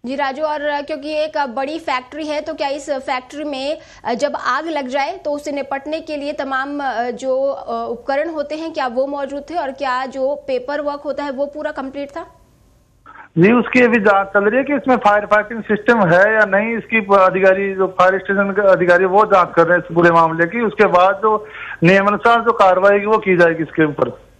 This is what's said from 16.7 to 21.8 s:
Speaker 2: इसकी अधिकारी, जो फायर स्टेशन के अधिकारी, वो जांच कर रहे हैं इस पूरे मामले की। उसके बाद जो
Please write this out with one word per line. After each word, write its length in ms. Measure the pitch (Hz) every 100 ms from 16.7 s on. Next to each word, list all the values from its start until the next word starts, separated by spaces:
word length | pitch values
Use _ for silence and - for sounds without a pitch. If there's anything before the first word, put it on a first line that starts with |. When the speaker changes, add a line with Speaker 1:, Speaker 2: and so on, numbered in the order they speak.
| 226
Speaker 2:
इसकी 200 | - 226 196 196
अधिकारी, 600 | 190 185 190 190 196 190
जो 120 | 185
फायर 320 | - 185 190
स्टेशन 320 | 190 196 196
के 200 | 190 196
अधिकारी, 340 | 180 175 175 185
वो 200 | 190 208
जांच 240 | 190 170 -
कर 120 | 165
रहे 100 | 175
हैं 80 | 170
इस 100 | 165
पूरे 160 | 170
मामले 340 | 170 165 160 170
की। 160 | 233
उसके 240 | 226 - 196
बाद 300 | 175 185 196
जो 320 | 220 214 214 - - -